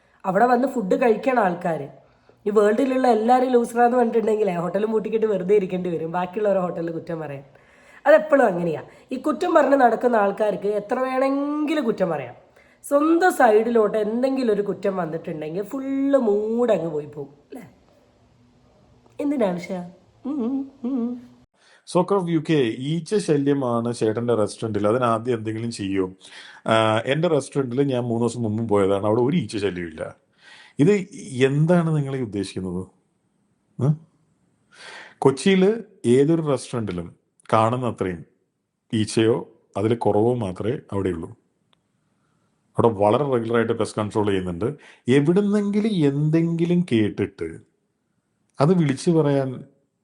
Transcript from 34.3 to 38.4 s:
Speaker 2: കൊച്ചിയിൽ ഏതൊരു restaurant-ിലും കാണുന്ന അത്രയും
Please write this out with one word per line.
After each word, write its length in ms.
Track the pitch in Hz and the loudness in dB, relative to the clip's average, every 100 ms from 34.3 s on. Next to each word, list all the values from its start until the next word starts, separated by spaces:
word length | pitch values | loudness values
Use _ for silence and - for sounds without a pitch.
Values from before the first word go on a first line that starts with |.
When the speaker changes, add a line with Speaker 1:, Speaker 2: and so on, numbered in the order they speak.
| _ _ _ _ - - - - - | _ _ _ _ -20 -20 -20 -20 0
Speaker 2:
കൊച്ചിയിൽ 640 | 139 135 196 190 185 226 - _ 120 | 0 2 4 4 4 2 -4 _ 2
ഏതൊരു 360 | 127 143 165 | 4 4 2
restaurant-ിലും 760 | 156 127 - 123 104 87 85 - _ _ - | 0 -4 -4 -6 -6 -6 -10 -14 _ _ 0
കാണുന്ന 340 | 113 110 127 123 | 2 2 0 -4
അത്രയും 380 | - 95 82 76 _ | -4 -4 -6 -12 _